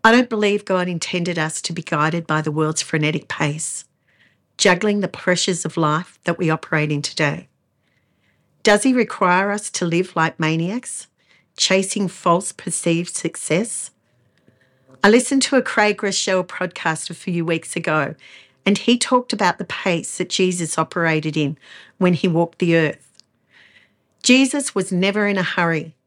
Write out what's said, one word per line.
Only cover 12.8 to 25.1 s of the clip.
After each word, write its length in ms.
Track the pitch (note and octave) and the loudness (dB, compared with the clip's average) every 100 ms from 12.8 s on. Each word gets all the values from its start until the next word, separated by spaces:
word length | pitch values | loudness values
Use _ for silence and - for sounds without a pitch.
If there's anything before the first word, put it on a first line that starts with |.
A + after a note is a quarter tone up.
| E3+ E3 F3 | 0 0 -2
success? 760 | - E3+ - - E3 A3+ - - _ _ _ _ _ _ _ _ _ _ - | -6 -8 -8 -2 -2 -2 -8 -12 _ _ _ _ _ _ _ _ _ _ 2
I 60 | G3+ | 6
listened 320 | A#3 B3 C#4 | 6 4 0
to 140 | - C4+ | 2 0
a 40 | |
Craig 400 | - - G#3 G3+ | 2 2 2 2
Rochelle 440 | G3+ G3 - F#3 F3 | -2 -2 0 -2 -2
podcast 640 | - F3+ - E3 D#3 - | -6 -8 -4 -4 -4 -8
a 40 | |
few 300 | E3+ - E3+ | -10 -4 -4
weeks 320 | E3 E3 - - | -2 -2 -4 -6
ago, 400 | E3 D#3 C#3+ D#3+ - - _ _ - | -2 0 -2 -8 -20 -20 _ _ -2
and 120 | G3+ | 0
he 200 | - A#3+ | 2 0
talked 360 | - B3+ B3 | 2 0 0
about 240 | G#3 F#3+ - | 0 0 0
the 80 | F3 | -8
pace 520 | - G3 E3+ G3+ - | -6 -2 -2 -4 -8
that 100 | F3+ | -6
Jesus 480 | - F#3 F3+ D#3+ - | 0 0 0 -4 -2
operated 580 | D#3 F3 E3 D#3 D#3 D3+ | -4 0 0 0 -2 -2
in 220 | C#3+ - - - - _ | -2 -4 -14 -20 -20 _
when 160 | F3+ | 2
he 160 | F3 F#3 | 2 2
walked 300 | E3 E3+ _ | 2 0 _
the 180 | F3 E3 | 2 2
earth. 440 | D3+ - _ _ _ _ _ _ _ _ _ _ _ _ | 2 -4 _ _ _ _ _ _ _ _ _ _ _ _
Jesus 500 | - B3+ C4+ C#4+ C4+ | 4 6 6 0 -2
was 160 | G3 F#3 | -4 -2
never 380 | F3+ F#3+ | 0 0